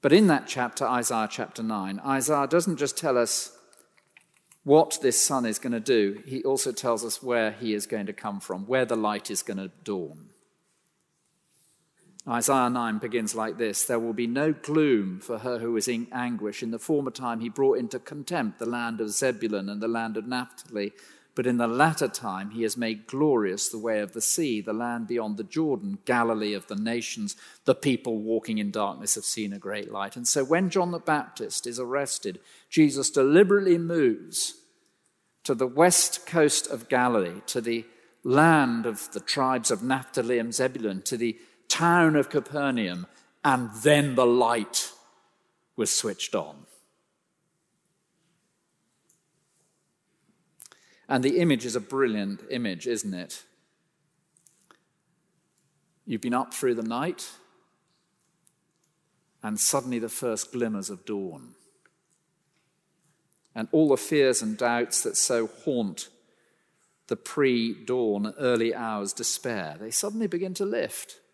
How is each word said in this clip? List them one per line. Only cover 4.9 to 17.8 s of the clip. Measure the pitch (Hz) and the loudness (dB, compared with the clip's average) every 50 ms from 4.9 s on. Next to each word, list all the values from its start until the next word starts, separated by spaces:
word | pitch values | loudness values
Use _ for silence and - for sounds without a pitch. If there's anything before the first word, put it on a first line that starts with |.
| - - | 0 0
this | - 127 117 - | 0 2 2 4
son | - - 143 135 120 | 2 2 2 0 0
is | 113 107 - | 0 -2 -4
gonna | - 131 117 117 | -4 -4 -4 -4
do, | 110 131 131 113 104 98 101 107 120 | 0 2 4 4 4 2 0 -4 -10
he | 139 131 131 - | -10 -10 -4 -2
also | 135 135 131 - 139 117 | 0 0 0 0 -4 -4
tells | - - 127 117 110 117 | -4 0 0 0 0 -2
us | 113 - - - | -6 -6 -6 -4
where | 127 120 117 113 107 107 | 0 0 2 2 0 -2
he | 101 120 110 107 | -4 -4 -2 -2
is | 104 101 | -2 -2
going | - - 110 101 | -4 -4 -6 -4
to | 104 101 | -6 -8
come | - - 107 101 98 | -8 -8 -8 -8 -8
from, | - - 95 92 98 | -8 -8 -8 -8 -4
where | 104 127 131 127 | -2 0 0 2
the | 113 120 | 2 0
light | 113 107 104 104 101 - - | 0 0 0 -2 -2 -6 -6
is | 107 92 - | -6 -6 -6
gonna | - 107 95 95 92 _ _ - | -6 -8 -8 -8 -10 _ _ -8
dawn. | - 101 95 85 73 80 78 78 - _ _ _ _ _ _ _ _ _ _ _ _ _ _ _ _ _ _ _ _ _ _ _ _ _ _ _ _ _ _ _ _ _ _ _ _ _ _ - - | -6 -4 -4 -4 -8 -10 -16 -20 -20 _ _ _ _ _ _ _ _ _ _ _ _ _ _ _ _ _ _ _ _ _ _ _ _ _ _ _ _ _ _ _ _ _ _ _ _ _ _ -8 -4
Isaiah | 120 120 113 - 139 131 123 123 | -4 -2 2 2 4 4 4 2
nine | 123 123 120 117 107 107 | 2 0 -2 -2 -2 -4
begins | 101 117 107 120 110 104 - | -4 -2 -2 -2 -2 -2 -4
like | 113 110 110 - | -4 -4 -4 -4
this, | 110 117 107 98 - - | -2 -2 -2 0 -2 -2
"There | - 123 117 | 0 0 -2
will | 113 117 110 | 0 -2 -2
be | 107 120 | -2 -2
no | 117 120 135 147 156 151 | -2 0 0 0 0 0
gloom | 151 - - 147 156 156 147 131 110 101 95 92 95 | -2 -4 -2 2 2 4 6 4 4 2 0 -6 -8
for | - - 120 110 | -8 -8 -8 -6
her | 113 123 123 117 | -4 -4 -4 -2
who | 113 117 120 | -2 0 0
is | 110 101 | 0 0
in | - 120 113 120 - | 0 -2 -4 -4 -6
anguish. | - 127 123 123 120 104 104 104 101 - | -6 -6 -4 -4 -4 -4 -6 -6 -6 -6
In | - 113 113 | -8 -6 -6
the | 113 | -8
former | - - 156 147 139 131 120 | -2 0 0 0 0 -2 -6
time | - 135 123 117 113 | -6 -6 -4 -4 -4
he | 113 120 | -6 -8
brought | 107 - 139 135 135 | -2 2 4 4 4
into | - | 2